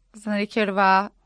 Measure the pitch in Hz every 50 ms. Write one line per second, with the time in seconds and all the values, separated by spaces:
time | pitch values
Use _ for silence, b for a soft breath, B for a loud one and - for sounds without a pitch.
0 | _ _ _ 214 - 214 208 202 208 208 - 226 214 196 190 196 196 190 190 190
1 | 202 - _ _ _